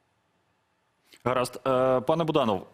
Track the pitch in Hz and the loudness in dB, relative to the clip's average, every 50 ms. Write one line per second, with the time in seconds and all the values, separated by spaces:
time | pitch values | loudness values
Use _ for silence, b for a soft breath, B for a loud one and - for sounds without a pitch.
0 | _ _ _ _ _ _ _ _ _ _ _ _ _ _ _ _ _ _ _ _ | _ _ _ _ _ _ _ _ _ _ _ _ _ _ _ _ _ _ _ _
1 | B B B B - 123 127 127 123 123 - - - 131 131 127 127 131 127 127 | B B B B -4 -2 -2 -2 -2 -4 -6 -4 -2 0 2 2 2 2 2 0
2 | 113 - 160 165 170 156 156 156 131 113 101 90 - - | 0 0 0 0 0 0 0 2 2 2 0 -2 -4 -10